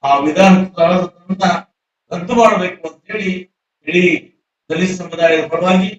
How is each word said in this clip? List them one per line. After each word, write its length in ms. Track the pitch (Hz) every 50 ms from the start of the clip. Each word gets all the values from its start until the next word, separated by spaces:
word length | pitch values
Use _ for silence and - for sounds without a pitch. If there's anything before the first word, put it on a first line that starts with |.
| -
ಆ 80 | 139 139 156 151
ವಿಧಾನ 300 | 151 151 180 190 190 190 190 185 - - 170 165 170 180 185 - - _ _ _ _ 190 - 190 185 185 190 - _ _ _ _ _ _ _ _ _
ರದ್ದು 220 | - 175 175 180 240 233
ಮಾಡ್ಬೇಕು 400 | 226 214 202 190 185 180 - - - 160
ಅಂತ 120 | - _ _ _
ಹೇಳಿ 200 | 196 214 190 185 185 180 - _ _ _ _ _ _ _ _ -
ಇಡೀ 180 | 165 175 180 180 165 - - - _ _ _ _ _ _ _ _
ದಲಿತ 240 | 156 165 185 190 185 175
ಸಮುದಾಯದ 440 | 175 160 - 160 165 165 165 160 151 151 165
ಪರವಾಗಿ 360 | - 175 180 185 185 185 202 -